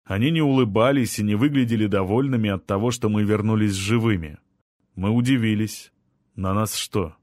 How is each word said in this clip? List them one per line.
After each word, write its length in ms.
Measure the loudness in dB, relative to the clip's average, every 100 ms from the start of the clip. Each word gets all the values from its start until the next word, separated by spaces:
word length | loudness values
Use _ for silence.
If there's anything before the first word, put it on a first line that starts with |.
| -6
Они 260 | 0 0
не 100 | 2
улыбались 800 | 2 2 2 2 2 2 0 -2
и 40 |
не 120 | -2 2
выглядели 520 | 2 2 0 0 0
довольными 600 | 0 0 0 0 0 0
от 160 | -2 -2
того, 260 | -2 -2
что 180 | -2 -2
мы 140 | 0
вернулись 500 | 0 0 0 2 0
живыми. 640 | 0 0 0 2 0 -4 -14 _ _ _ _ _ -6
Мы 140 | -2
удивились. 840 | 0 2 2 2 0 -2 -6 -18 _ _ _ _ -6
На 180 | -2
нас 220 | -2 -2 -4
что, 400 | -6 -4 -6 -8